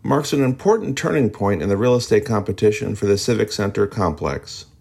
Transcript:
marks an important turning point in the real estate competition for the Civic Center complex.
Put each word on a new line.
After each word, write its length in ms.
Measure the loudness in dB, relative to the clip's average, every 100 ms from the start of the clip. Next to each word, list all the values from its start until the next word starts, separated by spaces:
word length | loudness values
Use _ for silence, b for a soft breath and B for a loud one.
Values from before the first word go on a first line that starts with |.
marks 300 | 0 -2 0
an 100 | 0
important 560 | 0 2 2 2 0 -4
turning 320 | -2 2 0
point 320 | 0 -2 0
in 60 | 0
the 80 | 2
real 180 | 4
estate 320 | 2 4 0 2
competition 720 | -2 -2 2 2 2 -6 -2
for 100 | 0
the 120 | 2
Civic 340 | 2 0 -2
Center 340 | -2 -4 0 -2
complex. 800 | 0 -2 -2 -6 -6 -10 -18 -18 _